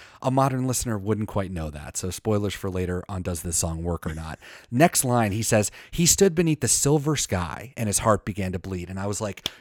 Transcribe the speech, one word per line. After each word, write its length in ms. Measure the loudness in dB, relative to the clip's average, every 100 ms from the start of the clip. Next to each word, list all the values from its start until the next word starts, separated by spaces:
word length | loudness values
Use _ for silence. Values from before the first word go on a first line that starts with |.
| -20 -4
a 100 | 0
modern 360 | 4 4 2 0
listener 320 | 0 -2 -2
wouldn't 300 | 0 0 0
quite 240 | -2 -4
know 180 | -4 -6
that. 260 | -6 -8 -6
So 140 | -6
spoilers 420 | -4 0 2 0
for 160 | -2 -4
later 360 | -2 -2 -2 -4
on 140 | -6
Does 200 | -4 -4
This 140 | -2 -2
Song 280 | -2 -2
Work 240 | -2 -2 -4
or 60 |
Not. 260 | -8 -8 -12 -14 -20 -6
Next 320 | 4 4 4
line, 260 | 2 2 2
he 140 | 0
says, 260 | 2 2 2 -4 -12
"He 120 | 0
stood 300 | 2 6 4
beneath 260 | 4 2 2
the 80 | 2
silver 460 | 2 2 2 2
sky 580 | -2 0 -2 -2 -8 -12 -4
and 100 | 0
his 140 | 2
heart 240 | 4 2
began 260 | 0 -4 -4
to 60 | -4
bleed." 320 | -6 -8 -6
And 80 | -6
I 80 | -4
was 140 | -4
like, 280 | -6 -6 -8 -10